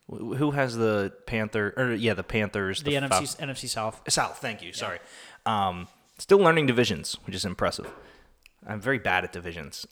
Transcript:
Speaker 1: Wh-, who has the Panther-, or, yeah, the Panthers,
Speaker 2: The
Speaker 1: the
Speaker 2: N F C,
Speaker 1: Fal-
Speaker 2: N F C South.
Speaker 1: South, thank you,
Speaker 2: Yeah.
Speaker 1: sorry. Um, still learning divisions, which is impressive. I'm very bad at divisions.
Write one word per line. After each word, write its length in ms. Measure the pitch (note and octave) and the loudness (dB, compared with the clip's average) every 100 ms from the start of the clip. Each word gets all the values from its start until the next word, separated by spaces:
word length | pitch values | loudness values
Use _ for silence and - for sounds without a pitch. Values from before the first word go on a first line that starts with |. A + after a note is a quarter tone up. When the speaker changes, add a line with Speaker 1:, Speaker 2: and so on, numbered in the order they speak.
| - | -14
Speaker 1:
Wh-, 280 | - A2+ B2 | -10 -6 0
who 160 | D3 | 2
has 240 | C#3+ C3 A2+ | 2 0 2
the 360 | A2+ G#2 G2 - - | 2 2 0 -4 -4
Panther-, 480 | A#2 G#2+ A2 G2+ - | -2 0 0 0 0
or, 160 | B2+ | 0
yeah, 200 | A2 A2+ | 2 0
the 80 | G2+ | 0
Panthers, 600 | F#2 A#2 G#2 G#2 F#2+ G2 | 0 0 0 0 -2 -2
Speaker 2:
The 80 | C#3+ | -2
Speaker 1:
the 60 | C#3+ | -2
Speaker 2:
N 80 | |
F 100 | C3+ | 2
C, 120 | F#2 - | 2 0
Speaker 1:
Fal- 100 | - | -4
Speaker 2:
N 60 | C#3+ | -8
F 80 | C3 | -8
C 80 | B2+ | -6
South. 360 | - A2 - - | -4 -4 -6 -2
Speaker 1:
South, 300 | - A#2+ - | 0 0 -4
thank 240 | C3 G#2+ | -8 -8
you, 60 | F2 | -10
Speaker 2:
Yeah. 60 | - | -8
Speaker 1:
sorry. 220 | A2+ E2+ - - - - | -6 -8 -12 -20 -20 -6
Um, 440 | - G#2+ G2 F2+ F2+ _ _ - | 0 2 2 0 -8 _ _ -8
still 200 | - G3 | 6 8
learning 280 | F3 E3 C#3+ | 8 6 4
divisions, 500 | A#2+ A2+ E2 - - - | 4 2 0 -4 -10 -8
which 80 | |
is 100 | F#2+ | -6
impressive. 460 | G2 F2+ F2+ - - - - - _ _ _ _ - | -6 -2 -2 -2 -8 -14 -20 -20 _ _ _ _ -10
I'm 140 | G#2+ | -6
very 180 | A2 C3+ | -2 0
bad 240 | G2 F#2 | 2 0
at 80 | F2+ | 0
divisions. 540 | F2+ F2 E2+ C#2+ - - | -6 -10 -10 -10 -12 -4